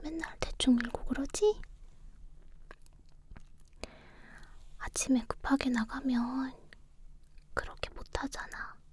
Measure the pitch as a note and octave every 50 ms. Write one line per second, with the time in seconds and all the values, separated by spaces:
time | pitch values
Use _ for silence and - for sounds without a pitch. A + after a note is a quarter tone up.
0 | - D4+ D#4+ E4 D#4+ - - - - - - - - C4+ B3 A#3+ A#3+ A#3 - -
1 | - - B3+ - C#4 C#4+ - - G#4 G#4+ G#4+ - - - - - - - - -
2 | - - - - - - - - - - - - - - - - - - - -
3 | - - - - - - - - - - - - - - - - - - - -
4 | - - - - - - - - - - - - - - - - - - - -
5 | - - C4 B3 A3+ - - - - - C#4 C#4 - C4 B3 A3+ A3 A3+ C4 C4
6 | C4+ C4+ B3 A#3+ A#3+ B3 C4 C4 C4 C4 - - - - - - - - - -
7 | - - - - - - - - - - - - - - - - - - - -
8 | - - - - - C#4 - - - - - - - - - - - -